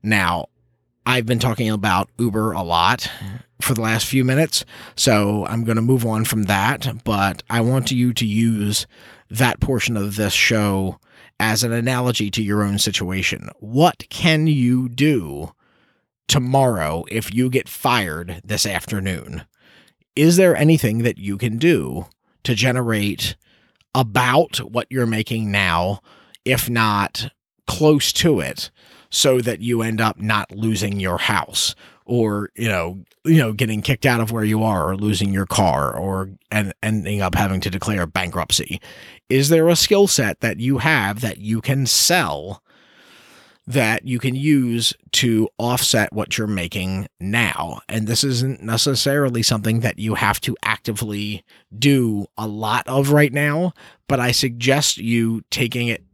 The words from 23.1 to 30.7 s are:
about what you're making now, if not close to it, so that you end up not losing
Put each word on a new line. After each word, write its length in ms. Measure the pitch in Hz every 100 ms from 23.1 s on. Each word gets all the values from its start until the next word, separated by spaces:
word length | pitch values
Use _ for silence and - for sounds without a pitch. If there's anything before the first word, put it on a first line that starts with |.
| 92 - - _ _ _ _ _
about 600 | 131 123 104 123 135 170 -
what 300 | 110 113 -
you're 160 | 131 117
making 460 | 110 110 113 107
now, 480 | 101 95 82 90 101 _ - _ -
if 240 | - 123 -
not 640 | 117 110 104 98 - 123 _ _ _ -
close 440 | - 151 147 -
to 260 | - 175 127
it, 320 | 67 - - _ - - _
so 300 | - 143 127
that 200 | 117 98
you 220 | 113 120
end 180 | 113 110
up 200 | 113 -
not 300 | 107 107 -
losing 480 | 101 110